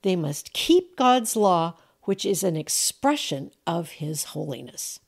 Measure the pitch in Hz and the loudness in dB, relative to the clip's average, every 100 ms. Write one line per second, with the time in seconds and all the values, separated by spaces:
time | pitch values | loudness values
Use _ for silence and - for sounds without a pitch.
0 | 196 185 151 147 - - - 349 359 - | 0 0 -2 -6 -8 -8 4 4 4 2
1 | 254 254 220 226 208 175 165 170 _ _ | 4 4 2 2 4 4 2 -4 _ _
2 | - 190 190 185 190 156 151 - - - | -4 -2 0 0 0 -2 -2 -2 -2 0
3 | 277 294 - 139 139 _ - 170 165 - | 0 0 -2 -6 -8 _ -4 -4 -6 -8
4 | 151 151 - 151 151 123 131 - - - | -6 -6 -6 -8 -8 -8 -12 -12 -12 -12